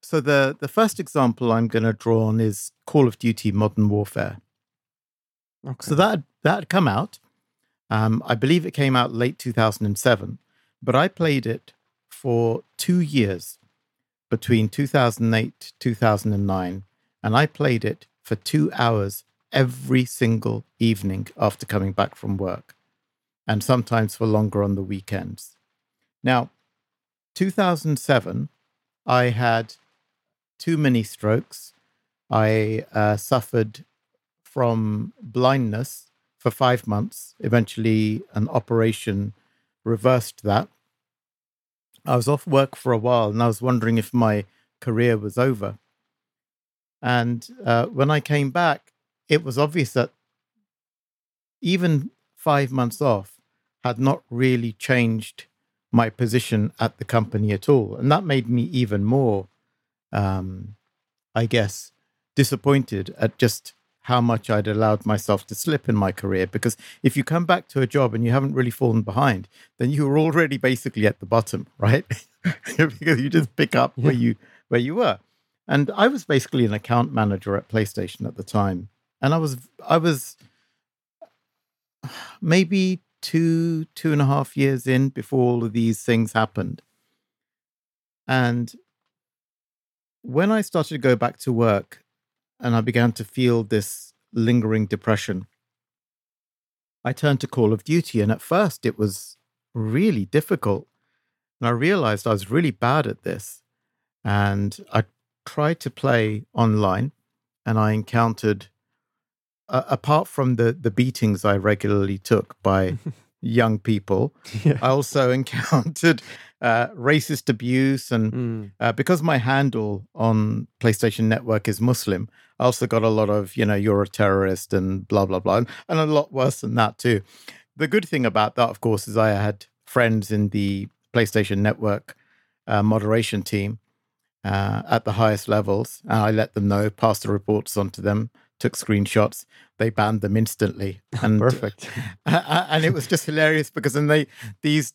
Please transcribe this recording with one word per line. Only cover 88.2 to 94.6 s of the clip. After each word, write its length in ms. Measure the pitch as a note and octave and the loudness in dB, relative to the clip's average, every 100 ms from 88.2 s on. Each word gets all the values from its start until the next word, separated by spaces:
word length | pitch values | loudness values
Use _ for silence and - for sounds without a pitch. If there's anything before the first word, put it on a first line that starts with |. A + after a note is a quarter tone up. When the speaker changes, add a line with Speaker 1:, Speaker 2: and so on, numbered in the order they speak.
| - | -2
Speaker 1:
And 460 | C3 B2 A#2+ A#2 - _ _ _ _ _ _ _ _ _ _ _ _ _ _ | 2 2 0 -4 -10 _ _ _ _ _ _ _ _ _ _ _ _ _ _
when 300 | - B2+ G3 | -6 0 2
I 100 | A3 | 0
started 280 | G3+ F3 D3+ | 0 -2 -2
to 80 | D3+ | 0
go 160 | B2+ A#2+ | 2 2
back 220 | A#2+ - | 2 -4
to 120 | - | -4
work 500 | A#2 A2+ G2+ - - _ _ _ _ _ _ | 2 4 2 0 -20 _ _ _ _ _ _
and 160 | B2 A2+ | 0 0
I 60 | |
began 300 | A2 A#2 A#2+ | 2 2 2
to 100 | A2 | 0
feel 400 | G#2+ - B2+ A#2 | -10 -2 2 2
this 500 | G#2+ A2 G2+ - - _ _ | 0 -2 -2 -12 -18 _ _
lingering 520 | - A2+ B2 | -2 2 2